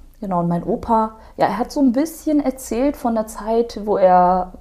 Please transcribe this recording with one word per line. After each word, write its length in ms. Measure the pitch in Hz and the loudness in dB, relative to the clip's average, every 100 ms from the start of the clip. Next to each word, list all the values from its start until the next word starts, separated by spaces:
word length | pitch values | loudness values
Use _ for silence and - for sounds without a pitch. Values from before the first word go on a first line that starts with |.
| - - | -20 -12
Genau, 220 | 202 175 | -4 -2
und 80 | 170 | 0
mein 140 | 175 | -2
Opa, 500 | - 170 - 226 220 - - - | -2 -4 0 0 0 -6 -10 -2
ja, 100 | 156 | -2
er 100 | 196 | -2
hat 140 | 240 | -4
so 80 | 302 | 2
ein 140 | 269 | 2
bisschen 480 | 240 320 - 311 294 | 2 -2 -4 -2 0
erzählt 540 | 262 262 - 226 277 277 | 0 -4 -6 -2 -2 -2
von 200 | 240 226 | -4 -2
der 100 | 220 | -6
Zeit, 540 | - 208 226 233 214 208 | -8 -2 0 -2 -4 -2
wo 120 | 190 | 2
er 540 | 185 180 180 185 - - | 6 6 6 2 -2 -10